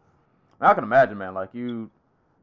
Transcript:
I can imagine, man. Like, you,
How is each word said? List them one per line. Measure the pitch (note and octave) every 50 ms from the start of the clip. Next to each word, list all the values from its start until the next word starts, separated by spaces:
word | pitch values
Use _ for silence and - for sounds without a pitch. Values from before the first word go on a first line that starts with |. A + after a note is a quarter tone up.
| _ _ _ _ _ _ _ _ _ _ _ -
I | C3 D#3 D3+
can | - A#2+
imagine, | G#2+ B2 C3+ C3 G#2 G#2+
man. | G2+ F#2+ F#2 F#2
Like, | F#2+ F#2+ - -
you, | A#2+ B2 B2 A#2+ A2+ A2 G#2 _ _ _ _ _ _ _ _ _ _